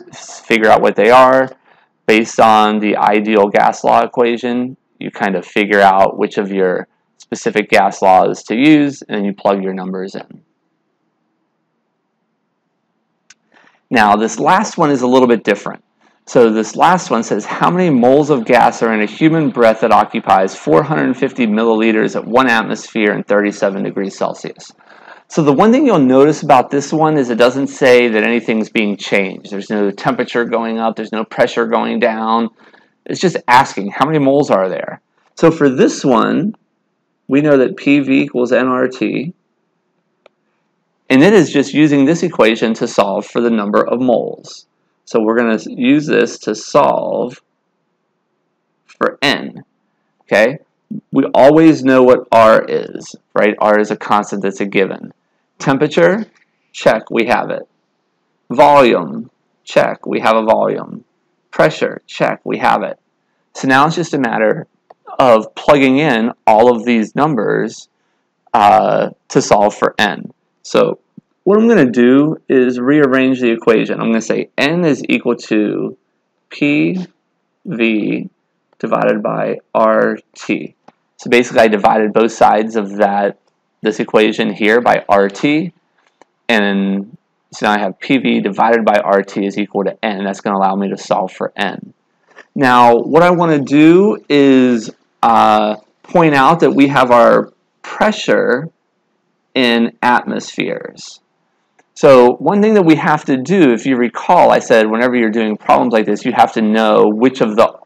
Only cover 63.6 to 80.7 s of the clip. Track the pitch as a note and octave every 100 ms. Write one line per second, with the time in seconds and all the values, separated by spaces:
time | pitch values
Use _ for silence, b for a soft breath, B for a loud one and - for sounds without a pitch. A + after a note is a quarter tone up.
63.6 | C3+ C3 D3+ D#3+ D#3+ D3 A#2+ A2 A2 D#3+
64.6 | - _ _ _ - - C3 A2 G#2+ -
65.6 | - D3 C3+ C3+ D#3 A#2 A2+ - - A2
66.6 | B2 A#2 A#2 A#2 G#2 - D3+ B2 G2+ G#2+
67.6 | A2 C#3 - _ _ _ _ _ _ A#2
68.6 | G#2 G2+ G2+ G#2+ G#2+ - _ C#3+ - G#2
69.6 | G#2 - - - G#2+ D2 - - _ _
70.6 | - A#2+ - - _ - _ _ F3+ G#3+
71.6 | A3+ A3 B2+ A#2 B2 C3+ D3+ D#3+ - C3+
72.6 | B2+ B2 B2 D3+ C#3 C3 C3 B2+ A#2+ A2+
73.6 | - A2 A2 G#2+ A2 A2+ A2 G#2+ - -
74.6 | C#3+ E3+ E3 B2+ - B2 B2 A#2 - A2
75.6 | G#2 F#2+ A2 - _ _ _ _ _ -
76.6 | D3 D3 E3 F#3 F3 _ _ _ _ _
77.6 | G#3 A#2 A2+ A2 G#2+ A#2 - _ _ _
78.6 | _ _ B2 A#2 A2 A2 A2 A2 G#2+ G#2
79.6 | _ A2+ A2 A2 A2 A2 _ - - G2
80.6 | -